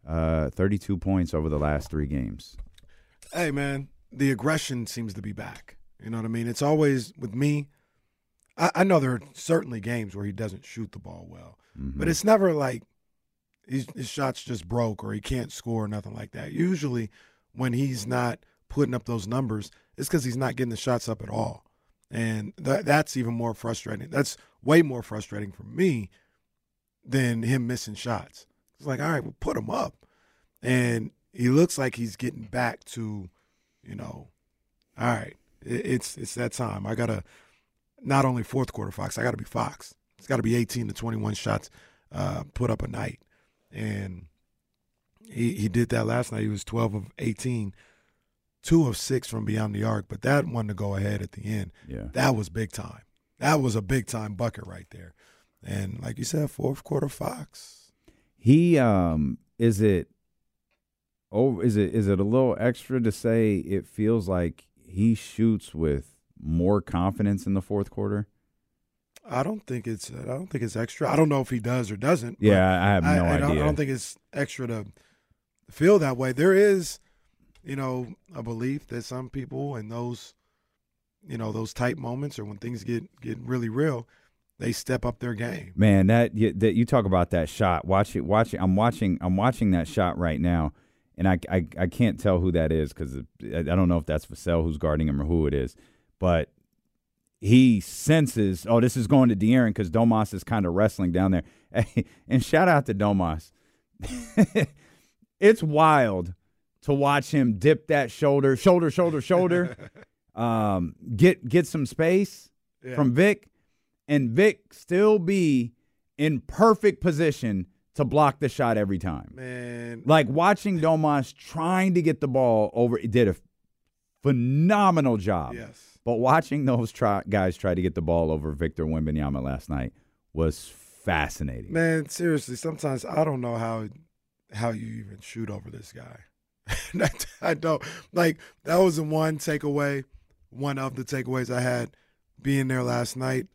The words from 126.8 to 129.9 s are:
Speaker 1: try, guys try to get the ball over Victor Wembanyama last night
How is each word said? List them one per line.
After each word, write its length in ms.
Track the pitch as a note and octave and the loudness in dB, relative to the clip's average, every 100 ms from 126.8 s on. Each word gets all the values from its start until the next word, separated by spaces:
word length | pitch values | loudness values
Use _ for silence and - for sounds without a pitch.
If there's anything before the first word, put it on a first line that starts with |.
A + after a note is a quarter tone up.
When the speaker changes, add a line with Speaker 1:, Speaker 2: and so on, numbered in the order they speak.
| A2+ | -2
Speaker 1:
try, 300 | - A2+ G2 - | 0 0 0 0
guys 280 | G2+ F#2 F2 | 0 0 0
try 180 | G2 F2 | -2 0
to 60 | |
get 140 | F2+ E2 | 0 -2
the 60 | |
ball 300 | D#2+ E2+ E2 | 0 2 2
over 200 | D#2 D2+ | 0 -4
Victor 340 | C#2+ D#2+ - D#2 | -4 -4 -2 -2
Wembanyama 580 | D#2+ D2+ D2+ C#2+ C#2 | -2 -2 -2 -2 -4
last 260 | C2 C2 - | -4 -6 -6
night 240 | C#2+ B1 | -6 -6